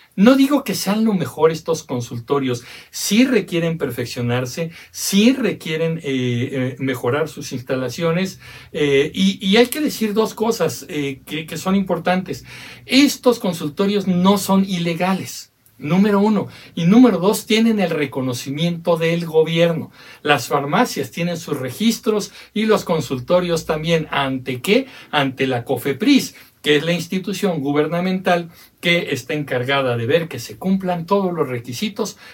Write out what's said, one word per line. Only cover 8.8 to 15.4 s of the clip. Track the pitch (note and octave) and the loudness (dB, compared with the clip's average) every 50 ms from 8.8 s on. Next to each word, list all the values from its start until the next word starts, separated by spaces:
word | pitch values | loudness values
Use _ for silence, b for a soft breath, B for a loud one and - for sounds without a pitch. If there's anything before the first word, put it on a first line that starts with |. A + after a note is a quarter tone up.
| D3+ C#3+ C#3 C#3 D3 E3 - | 0 2 4 2 2 0 0
y, | F#3+ F#3+ G3 F#3+ - | 0 2 2 0 0
y | - F#3+ G3+ A#3 | 0 4 6 6
hay | B3 A#3+ | 6 4
que | - D4+ | 2 -2
decir | D4+ A#3 - - A3 G#3 G3+ | -4 -4 -2 -2 -2 0 0
dos | A3 A3 G#3 - | 0 0 0 -2
cosas, | - C4 A#3+ A3+ - E3+ D#3 A#2+ - - - | -2 -2 -2 0 0 -2 -2 -2 -6 -10 -8
eh, | - D3+ C#3+ C#3 C3+ C3 - | -6 -6 -4 -6 -6 -10 -12
que, | - D3+ D#3 D#3+ | -10 -10 -8 -8
que | D#3+ E3 | -8 -10
son | D#3+ - F#3 G3 | -6 -2 0 0
importantes. | G3+ F#3+ F#3+ F3 E3 E3+ F3+ F3+ F#3 F#3 - - - B B B B B B B B B | 0 0 0 -2 -2 0 0 0 0 -2 -4 -8 -10 B B B B B B B B B
Estos | - B3 C4 D4 - - - - B3+ - - | 2 4 4 6 4 2 2 2 2 2 2
consultorios | - F#3+ E3+ - E3 D3 - - G3 G3 G#3 G3+ F#3+ F#3+ | 0 -4 -4 -4 -6 -6 -2 -2 0 0 0 0 0 0
no | F3+ F3+ F3+ F#3+ G3+ G3 | 2 4 4 4 4 4
son | - - F#3+ G3 G3 G3 | 2 2 2 2 2 2
ilegales. | F#3 E3+ E3+ E3+ E3 E3 F3+ F#3 F#3+ F#3 B2 B2 - - | -2 -2 -2 -2 -2 -2 -2 -2 -2 -2 -4 -8 -12 -14